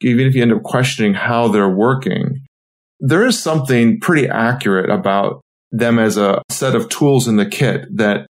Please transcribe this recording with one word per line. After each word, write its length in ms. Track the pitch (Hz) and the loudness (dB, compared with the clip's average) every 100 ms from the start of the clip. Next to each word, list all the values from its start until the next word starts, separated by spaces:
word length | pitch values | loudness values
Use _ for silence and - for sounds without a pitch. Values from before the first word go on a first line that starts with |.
even 240 | 127 120 131 | 0 2 2
if 80 | 131 | 2
you 60 | |
end 120 | 120 | 2
up 100 | 107 | 0
questioning 500 | - 123 127 - 104 | 0 -2 -2 0 -2
how 340 | 98 - 117 117 | 0 -2 0 2
they're 200 | 104 98 | 2 2
working, 760 | 92 117 135 98 90 - - - _ _ _ _ - | 2 0 0 -2 -4 -4 -6 -12 _ _ _ _ -6
there 260 | 135 165 254 | 0 2 2
is 120 | - | 0
something 580 | 170 156 135 120 117 113 | -2 -2 0 2 2 2
pretty 280 | - 160 120 | 0 0 0
accurate 640 | 107 113 131 107 95 - | 0 -2 -2 0 0 0
about 520 | 104 98 98 98 - _ _ - | -2 0 0 -2 -6 _ _ -10
them 280 | 113 117 117 | -2 0 2
as 180 | 110 98 | 2 2
a 240 | 101 - - | 0 0 -4
set 260 | - 131 117 | -6 -2 -2
of 120 | - | -4
tools 380 | - 147 135 120 | -2 2 2 2
in 80 | 107 | 0
the 100 | 101 | 0
kit 400 | - 127 95 - 104 | -2 -2 -2 -6 -2
that 280 | 104 104 - | -2 -2 -6